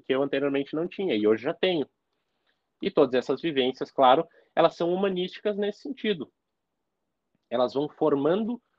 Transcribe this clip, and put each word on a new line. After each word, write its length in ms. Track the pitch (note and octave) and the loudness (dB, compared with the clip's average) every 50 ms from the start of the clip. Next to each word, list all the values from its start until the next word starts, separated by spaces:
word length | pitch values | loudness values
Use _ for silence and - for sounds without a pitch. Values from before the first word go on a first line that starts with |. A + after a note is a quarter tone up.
| - | -4
que 100 | - C3 | -2 0
eu 80 | C3 C#3+ | 0 0
anteriormente 520 | C#3 C#3 C3+ C#3 C#3+ C#3 C#3 C#3 - - | 0 -2 -2 -2 0 -2 -2 -4 -4 -4
não 100 | D#3 E3+ F3+ | -6 -6 -6
tinha, 260 | - - G3 F3+ B2 | -6 -6 -4 -2 -2
e 120 | G#2 G#2 | 2 4
hoje 180 | G#2+ A2 G#2+ A2+ | 2 2 2 0
já 100 | D3+ E3+ | -6 -4
tenho. 340 | - - F#3+ F3+ D#3 C3 - _ _ _ _ _ _ _ _ _ _ _ _ _ _ _ _ _ - - | -2 0 0 0 0 -2 -4 _ _ _ _ _ _ _ _ _ _ _ _ _ _ _ _ _ -6 -6
E 80 | C3 | -2
todas 240 | - E3 D3 B2+ B2 | 2 2 2 4 4
essas 260 | B2+ A#2+ - C#3 B2+ | -2 0 0 -4 -4
vivências, 500 | - E3+ D3 C3+ B2 C3 C3 - D3 - | -4 -4 -2 0 0 0 -2 -4 -8 -10
claro, 360 | - - C3+ B2 C3 D#3 E3 - _ _ _ _ - | 0 4 6 6 6 6 2 -4 _ _ _ _ 0
elas 220 | - E3 D#3+ - | 2 2 2 2
são 160 | - F3 E3+ F3+ | 0 -2 -2 0
humanísticas 640 | F#3 G3+ G3 F#3 F3+ F3+ F#3 - - - G#3+ G#3 | 0 0 -2 -2 -2 -6 -6 -8 -6 -6 -6 -4
nesse 240 | G3 G#3 G3+ G#3 - - | -2 -4 -6 -6 -8 -12
sentido. 500 | D4 C4 - - G#3+ G3+ D#3 A#2 - _ _ _ _ _ _ _ _ _ _ _ _ _ _ _ _ _ _ _ _ _ _ _ - | -14 -14 -6 -4 -4 -4 -4 -6 -14 _ _ _ _ _ _ _ _ _ _ _ _ _ _ _ _ _ _ _ _ _ _ _ -8
Elas 240 | A#2 B2 B2+ A#2+ - | -2 -2 0 0 0
vão 140 | C3+ D3+ D3 | -4 -4 -4
formando 720 | - - D#3 D3+ C#3+ C#3 C#3 D3+ F3 G#3+ A3+ G#3 A#3+ A#3 _ _ _ | -4 -2 0 0 0 2 2 0 0 0 -2 -4 -6 -8 _ _ _